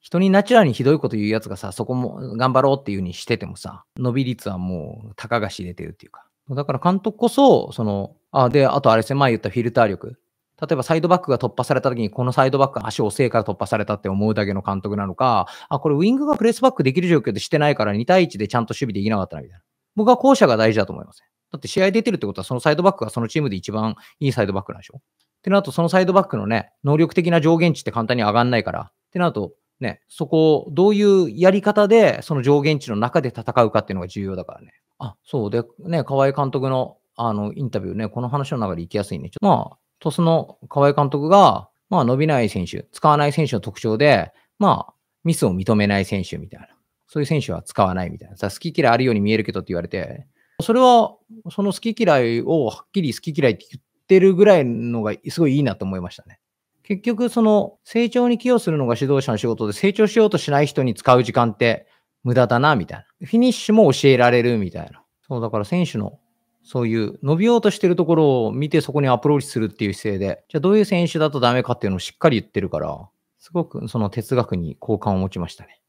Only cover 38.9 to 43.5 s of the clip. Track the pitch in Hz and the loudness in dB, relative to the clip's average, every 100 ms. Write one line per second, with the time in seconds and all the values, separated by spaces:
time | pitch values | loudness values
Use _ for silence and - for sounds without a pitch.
38.9 | 104 98 87 80 - 202 151 - - _ | -6 -6 -8 -12 -4 0 2 0 -14 _
39.9 | _ 160 147 165 160 - - 131 - 143 | _ -8 -2 0 0 -2 -16 -8 2 2
40.9 | 143 143 143 151 196 175 101 98 _ _ | 2 -2 -2 4 6 6 4 -6 _ _
41.9 | 185 120 131 156 139 110 - 87 - - | 0 0 0 0 0 -2 -4 -8 -8 -14
42.9 | - 156 147 147 147 147 | -2 2 2 2 0 -2